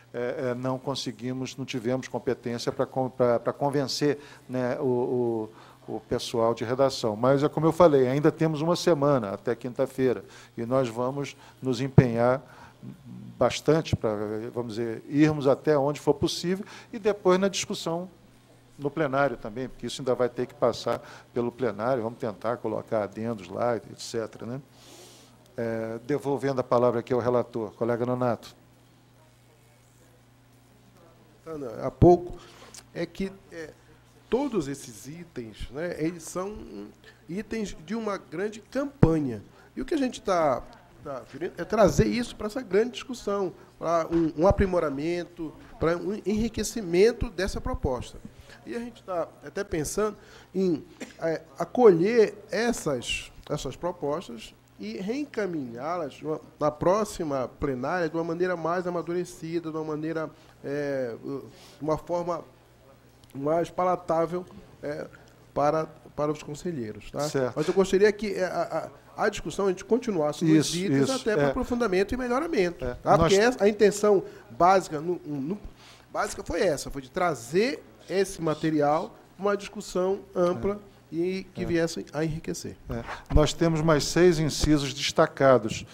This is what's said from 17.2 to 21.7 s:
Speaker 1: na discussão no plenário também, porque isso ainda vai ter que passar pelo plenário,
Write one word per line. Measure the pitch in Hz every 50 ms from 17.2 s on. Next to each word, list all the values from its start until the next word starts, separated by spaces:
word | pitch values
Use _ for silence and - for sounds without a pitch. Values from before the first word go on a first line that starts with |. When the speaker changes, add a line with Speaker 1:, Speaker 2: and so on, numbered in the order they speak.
| - 185 180 190
Speaker 1:
na | 196 196
discussão | 190 - - - 202 - - 170 165 170 185 190 - - - - - - _ - - - _ _ - -
no | 143 143
plenário | - 170 160 135 131 139 143 135 120 -
também, | - 113 104 127 131 117
porque | - - - 120
isso | - -
ainda | 135 127 123
vai | 120 123 120
ter | - - 123
que | 123 -
passar | - 131 120 113 - - 123 117 - - - - - - _ -
pelo | 123 120 120 117
plenário, | 120 127 113